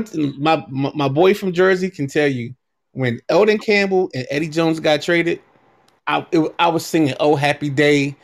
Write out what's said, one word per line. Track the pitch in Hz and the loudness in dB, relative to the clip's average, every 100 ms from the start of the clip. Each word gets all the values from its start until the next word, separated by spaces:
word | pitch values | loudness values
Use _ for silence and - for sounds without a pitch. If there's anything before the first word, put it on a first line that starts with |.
gonna, | 220 160 143 135 | 0 -4 -4 -2
my, | 156 160 - | 0 0 -2
my, | 135 139 | -4 -4
my | 151 139 | -2 0
boy | 139 190 | 4 4
from | 202 190 | 2 0
Jersey | 175 190 185 185 | 2 2 2 -2
can | - 139 | -6 -4
tell | 156 147 | 0 0
you, | 127 120 127 _ _ _ | -2 -8 -14 _ _ _
when | 131 127 120 - | -4 -4 -4 0
Eldon | 160 214 214 | 2 4 2
Campbell | - 208 196 185 185 | 0 0 2 0 -2
and | 131 123 | -6 -6
Eddie | 143 165 | -4 -4
Jones | 156 165 160 | 0 0 0
got | 160 151 | 0 0
traded, | - 175 170 - _ _ _ _ _ _ - | 0 -2 -2 -6 _ _ _ _ _ _ -4
I, | 147 - | -4 -2
it, | 160 156 - | 0 0 0
I | 170 | 0
was | 165 | 0
singing | - 165 147 - | 0 0 0 0
"Oh | 147 151 | 0 2
Happy | 143 143 147 | 0 -2 -2
Day." | 139 147 147 139 139 | 2 4 4 0 -6